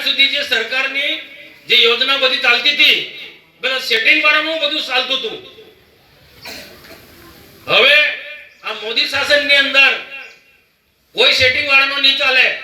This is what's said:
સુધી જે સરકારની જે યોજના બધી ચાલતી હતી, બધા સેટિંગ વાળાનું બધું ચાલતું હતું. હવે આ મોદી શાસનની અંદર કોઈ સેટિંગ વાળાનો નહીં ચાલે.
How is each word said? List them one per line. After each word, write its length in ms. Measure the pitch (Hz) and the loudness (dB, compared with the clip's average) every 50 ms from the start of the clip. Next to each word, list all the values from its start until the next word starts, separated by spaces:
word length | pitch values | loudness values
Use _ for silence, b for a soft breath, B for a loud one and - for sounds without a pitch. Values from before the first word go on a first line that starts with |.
| 269 | 0
સુધી 240 | 277 269 269 269 269 | -2 0 0 0 0
જે 140 | 285 285 | 0 -2
સરકારની 720 | 285 - 247 233 226 233 262 262 262 269 277 277 294 294 311 311 - - - - - - - - - | -4 -2 -2 -2 -2 -2 -4 -4 -4 -4 -4 -4 -4 -4 -6 -8 -10 -16 -20 -20 -20 -20 -20 -12 -4
જે 80 | - 240 | 0 2
યોજના 420 | - 233 233 233 240 262 277 269 | 4 4 4 2 2 0 0 0
બધી 200 | 269 262 254 254 | 0 0 0 0
ચાલતી 340 | 254 254 247 240 - - 294 | 0 0 0 0 2 0 0
હતી, 480 | - 302 294 - 214 - - - - - - - - - _ _ _ _ | 2 4 4 4 2 2 -2 -8 -12 -16 -18 -20 -20 -20 _ _ _ _
બધા 180 | 240 262 262 254 | -6 -4 -4 -4
સેટિંગ 460 | 240 254 226 220 226 285 311 311 302 | -4 -2 -2 0 2 2 2 2 2
વાળાનું 340 | 302 302 302 311 320 320 311 | 2 2 0 0 -2 -4 -4
બધું 240 | 294 285 302 302 | -4 -4 -4 -6
ચાલતું 360 | 277 262 254 254 247 262 262 - | -6 -4 -2 -2 -2 -2 -4 -6
હતું. 280 | 220 208 - - - - - - - - _ _ _ _ _ _ _ _ _ _ _ _ _ - - - - - - - 359 - - - - - - - - - - - - - - - - - - | -6 -8 -10 -12 -16 -20 -20 -20 -20 -20 _ _ _ _ _ _ _ _ _ _ _ _ _ -20 -18 -18 -16 -16 -18 -20 -20 -20 -20 -20 -20 -20 -20 -20 -20 -20 -20 -20 -20 -20 -20 -20 -20 -14 -4
હવે 300 | - - 208 - 571 587 605 587 587 - - - - - - - - _ _ | 0 2 4 4 6 4 4 2 0 -4 -8 -14 -16 -18 -18 -20 -20 _ _
આ 100 | - 208 | -10 -10
મોદી 360 | 214 214 208 226 233 277 - 269 | -10 -8 -8 -6 -4 -4 -4 -2
શાસનની 480 | 269 277 262 294 294 294 294 285 285 | -4 -4 0 2 2 2 4 4 4
અંદર 360 | 277 269 269 269 277 269 247 226 - - - - - - - - _ _ _ _ _ _ _ _ _ _ _ _ _ _ _ - | 4 4 2 2 2 2 2 2 -2 -6 -12 -16 -16 -18 -18 -20 _ _ _ _ _ _ _ _ _ _ _ _ _ _ _ 0
કોઈ 180 | - 269 294 | 2 2 2
સેટિંગ 360 | - - 262 254 262 294 294 285 | 4 2 2 2 2 0 0 0
વાળાનો 280 | 269 269 277 277 269 | 2 2 2 0 0
નહીં 220 | 277 277 - 269 285 | 0 2 2 2 2
ચાલે. 400 | 277 262 254 254 240 214 - - | 0 2 2 2 2 0 -2 -6